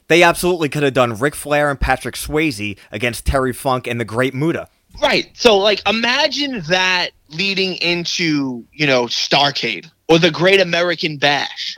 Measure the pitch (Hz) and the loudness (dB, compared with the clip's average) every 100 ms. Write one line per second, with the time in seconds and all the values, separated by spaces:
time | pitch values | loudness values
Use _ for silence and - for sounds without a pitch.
0 | - 160 175 165 180 180 151 147 143 127 | 2 4 6 4 0 0 -2 0 0 2
1 | 120 104 143 - 143 147 147 135 - 131 | 2 2 -2 -2 0 2 2 0 -2 -2
2 | 123 - - 151 160 104 104 98 - 107 | -6 -10 -4 -2 -2 -2 -8 -10 -12 -6
3 | 120 113 - 139 131 117 139 127 120 117 | -4 -4 -2 0 0 -2 -2 -2 -2 -6
4 | 107 110 131 131 160 120 85 _ _ - | -4 -2 -2 -2 -2 -2 -8 _ _ -4
5 | 285 208 - - 240 202 208 196 196 220 | 0 0 -4 0 4 4 2 0 -2 -2
6 | 233 262 302 254 285 247 151 185 185 180 | 0 0 0 -2 -4 -6 -2 0 0 0
7 | 170 - _ 156 196 185 190 170 170 175 | -4 -10 _ -6 -4 -2 -2 -2 -2 -2
8 | 170 - 170 147 135 123 - - 147 127 | -4 -2 0 0 -2 -6 -10 -4 2 2
9 | 120 - - 143 143 135 117 92 - _ | 0 -2 0 2 2 0 -4 -6 -10 _
10 | - 165 170 147 180 196 175 170 175 165 | 2 4 4 2 4 4 4 0 0 -2
11 | 165 147 143 139 - - - | -4 0 0 0 -2 -8 -12